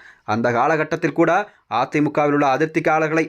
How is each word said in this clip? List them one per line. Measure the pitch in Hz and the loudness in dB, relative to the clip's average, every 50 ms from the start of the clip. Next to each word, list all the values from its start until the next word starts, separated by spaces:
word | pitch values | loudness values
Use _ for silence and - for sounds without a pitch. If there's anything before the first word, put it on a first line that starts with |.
| - - - _ - | -20 -20 -20 _ -6
அந்த | - 107 117 117 123 | -4 -4 0 0 0
காலகட்டத்தில் | 120 117 127 147 160 151 151 151 170 156 170 156 143 156 | 2 2 2 2 2 0 0 -2 -4 -4 -4 -4 0 2
கூட | 170 160 170 196 208 - _ _ _ - | 2 2 2 0 0 -4 _ _ _ -6
அ | 110 117 131 | -2 -2 -2
தி | 135 - 151 | -2 0 -2
மு | 147 - | -2 0
கவில் | 151 156 147 147 143 | 0 0 0 2 2
உள்ள | 147 147 135 | 2 2 2
அதிருப்தியாளர்களை | 131 135 160 156 160 175 165 165 156 156 160 156 156 165 160 | 2 0 0 -2 -2 -2 0 0 0 0 0 0 0 -2 -2